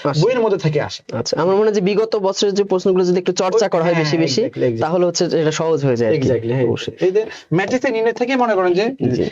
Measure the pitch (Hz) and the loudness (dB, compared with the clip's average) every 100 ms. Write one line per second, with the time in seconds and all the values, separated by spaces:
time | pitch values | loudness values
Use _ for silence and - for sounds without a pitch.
0 | 143 147 190 254 220 196 156 147 101 - | -4 0 2 2 0 0 0 -2 -4 -8
1 | - 113 - 147 175 196 220 202 185 208 | -10 -8 -4 0 2 2 2 2 0 0
2 | 220 220 190 190 202 196 196 185 196 185 | 0 0 -2 0 0 0 0 0 2 2
3 | 180 180 180 180 185 - 196 175 170 165 | 2 2 0 -2 0 2 2 2 2 0
4 | 151 165 160 - 262 131 131 113 156 180 | 0 0 0 0 -2 0 -2 0 0 0
5 | 175 175 170 160 156 156 165 151 139 120 | 0 0 0 0 0 0 0 0 0 2
6 | 113 151 127 117 117 131 117 - - - | 2 2 2 0 0 0 0 -2 -6 -2
7 | 185 202 220 - - 165 202 247 269 226 | 0 0 -2 -8 -4 -2 0 -2 -2 0
8 | 226 220 247 262 233 190 180 180 226 269 | -2 -2 -2 0 2 2 2 2 0 -2
9 | - 123 - | -2 0 -2